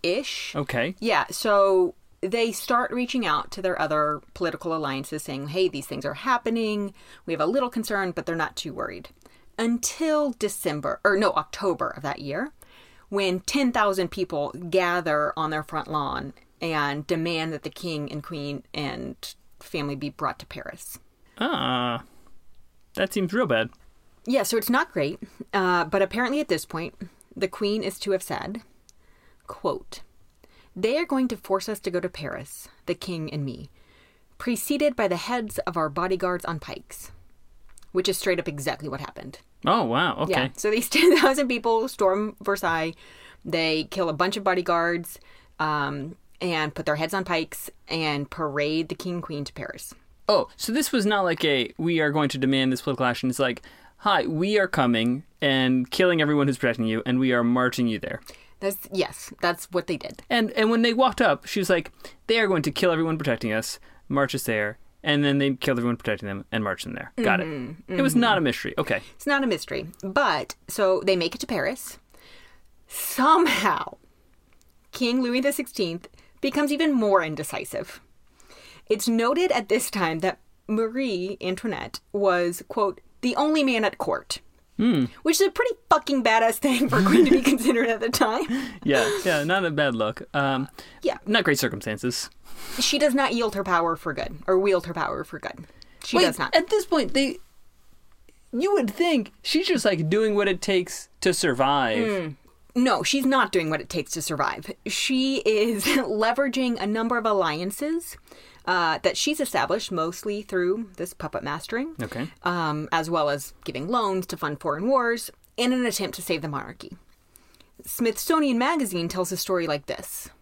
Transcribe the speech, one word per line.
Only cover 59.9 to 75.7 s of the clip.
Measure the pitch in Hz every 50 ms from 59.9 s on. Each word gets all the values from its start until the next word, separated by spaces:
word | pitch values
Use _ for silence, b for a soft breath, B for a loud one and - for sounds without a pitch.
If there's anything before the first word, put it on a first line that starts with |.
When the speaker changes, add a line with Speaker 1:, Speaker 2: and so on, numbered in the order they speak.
| 170
Speaker 1:
did. | - - - - - - -
Speaker 2:
And, | 247 233 220 - -
and | - 220 220
when | 233 226
they | 226 233 233
walked | 233 262 262 - -
up, | 247 185 143 - -
she | - - 208
was | 185 -
like, | 185 170 - - B B B B B B _
"They | - 220 233
are | 220
going | 196 190 160 143
to | 156
kill | 143 - 190 180
everyone | 165 160 165 160 160
protecting | 160 147 143 117 110 - 110 107
us, | 110 113 - - - b b b b b -
march | 139 139 139 127 -
us | 131 -
there," | - 113 107 104 104 113 - - - _ _ -
and | 156 147 143 143
then | 143 139
they | 143 139 139 135
killed | - - 147 131 120
everyone | 117 123 117
protecting | - - 117 107 95 107
them | 101 98 98 - _
and | - 113 107
marched | 98 92 - -
them | - -
there. | - - - _ - 226
Got | - 101 180
Speaker 1:
Mm-hmm, | 170 165 151 139 123 - 160 - - - 185
Speaker 2:
it. | 185
It |
was | 269 269 156
Speaker 1:
mm-hmm. | 240
Speaker 2:
not | 240 226 208
a | 185
mystery. | 160 131 113 - - - -
Okay. | - 156 - 117 92 - - -
Speaker 1:
It's | - -
not | 285 277 277 269
a |
mystery. | 233 185 - - - 147 135 - 165 - _ -
But, | 190 190 285 285 214 160 143 - - - _ _
so | - - - 202 190 185 170 -
they | 190 190
make | 180 165 170 -
it | -
to | -
Paris. | - 247 170 - - 254 - - - - - _ _ b b b b b b b b b b b b - - -
Somehow, | _ - - - - - - 262 302 320 339 349 285 233 - 196 196 156 - - - - _ - _ _ _ _ _ _ _ _ _ - _ _ _ _ - _ _
King | - - 254 233 240 262
Louis | 254 240 240 254
the | 254 285 285
Sixteenth | - 269 -